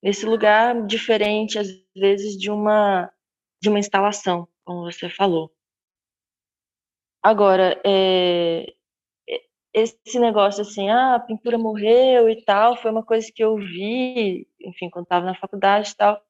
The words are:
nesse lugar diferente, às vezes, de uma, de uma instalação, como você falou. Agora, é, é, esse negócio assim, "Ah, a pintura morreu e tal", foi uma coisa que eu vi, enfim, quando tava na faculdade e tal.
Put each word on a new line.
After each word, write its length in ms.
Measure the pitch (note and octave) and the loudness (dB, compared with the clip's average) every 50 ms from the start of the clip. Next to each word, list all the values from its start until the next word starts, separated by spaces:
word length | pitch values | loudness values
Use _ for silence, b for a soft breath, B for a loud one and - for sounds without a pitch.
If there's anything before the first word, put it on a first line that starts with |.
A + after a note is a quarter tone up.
| - | -2
nesse 200 | F#3+ G3+ G3 G#3+ | -2 -4 -2 -2
lugar 600 | G#3+ A3+ A3 A3 G#3+ G#3 A3 A3+ A#3+ B3 A#3+ A3 | -2 -2 2 4 4 4 6 4 2 0 -2 -4
diferente, 720 | G3+ G#3+ A3+ - - A3+ G#3+ G#3 G#3 G#3+ G#3+ A3 G#3+ - G#3+ | -4 -6 -6 0 0 0 0 2 0 0 -2 -4 -4 -6 -6
às 100 | G#3 G3 F#3+ _ _ _ _ F#3+ | -6 -8 -10 _ _ _ _ 0
vezes, 400 | F#3+ G3 G3+ G3+ G3 G#3+ G3+ F#3+ | 2 2 2 2 -2 -8 -8 -8
de 140 | F#3+ G3+ | -6 -6
uma, 600 | G#3 G#3 G#3 G#3+ G#3+ G#3+ G#3 G3+ G3 F#3 F3+ - _ _ _ _ _ _ _ _ _ _ | -6 -2 0 2 2 2 2 2 2 0 -2 -6 _ _ _ _ _ _ _ _ _ _
de 100 | - G#3+ | -2 0
uma 100 | G#3 G3+ | 0 0
instalação, 680 | G3+ G#3 - G3 G3 G3+ G#3 G3+ - G3 F3+ F3 E3+ - _ _ _ | -2 -2 -2 0 0 0 -2 -2 -4 -4 -4 -4 -4 -10 _ _ _
como 200 | - F3+ F3 E3+ | -12 -12 -10 -10
você 260 | E3+ E3+ - - F3 | -12 -12 -12 -12 -12
falou. 420 | - - G3 G3 F3 D#3+ D#3+ D#3+ _ _ _ _ _ _ _ _ _ _ _ _ _ _ _ _ _ _ _ _ _ _ _ _ _ _ _ _ _ _ _ _ _ _ - | -4 -2 0 0 0 -2 -4 -6 _ _ _ _ _ _ _ _ _ _ _ _ _ _ _ _ _ _ _ _ _ _ _ _ _ _ _ _ _ _ _ _ _ _ 2
Agora, 580 | F#3+ A3 G#3 G3+ G3 F#3+ F#3+ F#3+ F#3 - - - | 2 4 4 4 4 4 4 4 2 0 0 0
é, 880 | G3+ G3 F#3+ F#3+ F#3+ F#3 F#3 F3+ F3+ F3 F3 E3+ E3+ E3 E3 - - - _ _ _ _ _ _ _ _ _ _ - | 0 2 2 2 2 2 2 2 0 0 0 0 -2 -2 -4 -8 -12 -18 _ _ _ _ _ _ _ _ _ _ -12
é, 140 | D#3 D#3+ _ _ _ _ _ _ _ | -12 -12 _ _ _ _ _ _ _
esse 460 | - A3 A3+ - _ _ - - B3+ | -2 -2 -2 -4 _ _ -8 -2 0
negócio 420 | A#3+ A#3 G#3+ G#3 G3+ G3+ G3+ G#3 | 0 0 2 2 0 0 0 -4
assim, 280 | G#3 G#3 - G3+ G3 G3 | -8 -10 -8 -6 -2 0
"Ah, 260 | G#3+ A#3+ B3+ C4 B3+ | 2 2 2 2 0
a 40 | A#3+ | -2
pintura 380 | A#3+ B3 A3+ G#3+ _ A#3+ A#3 A3+ | -2 -6 -10 -8 _ -4 -4 -2
morreu 720 | A3+ A3 A3 G#3+ G3+ G#3+ A3+ B3 C4 C4 B3+ B3 A#3 A3+ | -4 -4 -6 -4 0 4 4 4 6 6 4 4 4 4
e 140 | A3+ A3 - | 2 0 0
tal", 320 | - G3+ G3+ G#3+ A#3 B3 A#3+ | 0 2 4 4 2 2 2
foi 140 | - A3+ | -4 -4
uma 120 | A3 A3 A3 | -4 -4 -4
coisa 280 | - A3+ A3+ A3 A3 _ | -2 -2 -2 -2 -4 _
que 100 | - A3 | -2 0
eu 120 | A3 A3 | 0 0
vi, 920 | G#3+ G3+ F#3+ E3+ F3 G3 G#3 A3+ B3+ B3+ B3+ B3+ B3 A3 G3+ F3+ F3+ - _ _ _ | -2 -6 -8 -10 -8 -6 -4 -2 -2 -4 -4 -2 -2 -2 -2 -2 -4 -10 _ _ _
enfim, 300 | - G3 F3+ - - F3 | -18 -18 -14 -12 -12 -12
quando 160 | - F3 F3 _ | -10 -12 -8 _
tava 180 | F3+ F3 F3 | -2 -2 -2
na 100 | F#3 F#3 | -2 -8
faculdade 540 | - - G3 - G3+ F#3+ G3 G3+ G#3 G#3+ G#3 | -8 -12 -12 -10 -2 0 2 2 2 0 -4
e 60 | - | -4
tal. 260 | _ G#3 G3+ G#3 G#3 _ _ | _ 0 0 0 0 _ _